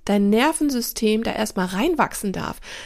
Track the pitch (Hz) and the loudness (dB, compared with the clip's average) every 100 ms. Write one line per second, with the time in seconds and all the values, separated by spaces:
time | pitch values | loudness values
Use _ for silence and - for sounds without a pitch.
0 | - 202 202 214 294 320 302 247 226 - | 0 2 4 4 4 2 0 0 -4 0
1 | 214 220 220 - 214 - 185 190 311 311 | 2 2 0 -2 -2 -2 -2 0 0 2
2 | 202 - 208 - - - - - | 0 -2 -6 -4 -6 -8 -12 -16